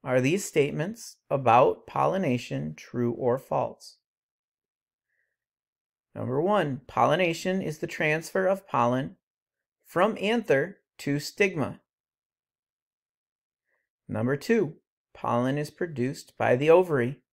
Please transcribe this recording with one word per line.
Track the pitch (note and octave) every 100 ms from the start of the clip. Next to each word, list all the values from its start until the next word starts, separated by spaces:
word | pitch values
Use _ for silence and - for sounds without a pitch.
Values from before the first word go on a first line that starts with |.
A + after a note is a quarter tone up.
Are | C#3+ C3
these | C3 F#3+
statements | - D#3 C#3+ D3+ E3+ A#3 - - _
about | C#3+ B2 A#2 D#3+ F3 -
pollination | C#3 C#3+ F#3 F3 B2 - C3+ D3 -
true | - A#2+ A#2+
or | A#2 B2+ C3
false? | - D3 A#2+ - - _ _ _ _ _ _ _ _ _ _ _ _ _ _ _ _ _ _ _ _ _ _
Number | A2 A2 C3
one, | F3 G#3 D3+ B2+ -
pollination | - B2 D#3 F3+ E3 F#3 F#3+
is | D#3 D3+
the | E3+
transfer | - D#3+ D#3 D#3+ G3 F#3+
of | F#3+ -
pollen | C3+ A#2+ B2+ D3+ - _ _ _ _ _ _
from | _ E3 G3+ G3
anther | G3 A#3 G#3+ C3+ E3+ - _ -
to | - C#3+
stigma. | - - G3+ E3+ G#2 - _ _ _ _ _ _ _ _ _ _ _ _ _ _ _ _ _ _ _ _ _ _ -
Number | G#2+ A#2+ C#3+
two, | - A#3 D3+ - _ _ _
pollen | - - A#2+ B2+ C#3+
is | D3+
produced | - F3+ C#3 B2+ D3 - _
by | A2+
the | B2 D3
ovary. | E3+ F3+ C#3+ A#2+ D3 _